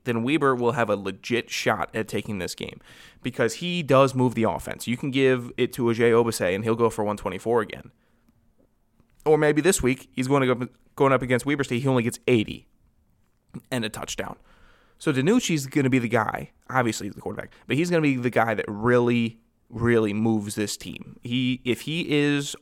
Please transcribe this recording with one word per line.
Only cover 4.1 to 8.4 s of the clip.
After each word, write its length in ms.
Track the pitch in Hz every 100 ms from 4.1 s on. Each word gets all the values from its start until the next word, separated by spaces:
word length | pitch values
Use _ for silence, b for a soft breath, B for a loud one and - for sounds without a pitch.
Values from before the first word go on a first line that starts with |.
move 220 | 127 127 113
the 80 |
offense. 420 | 107 78 - - -
You 100 | 120
can 140 | 143
give 400 | 131 131 127 120 -
it 160 | 120
to 100 | - 117
Ajay 260 | 113 117
Obase, 420 | 117 113 - 92
and 80 | 98
he'll 140 | 113 117
go 120 | 113
for 140 | -
one 140 | 104 104
twenty-four 440 | 101 92 113 117
again. 300 | 104 - - _ _ _ _ _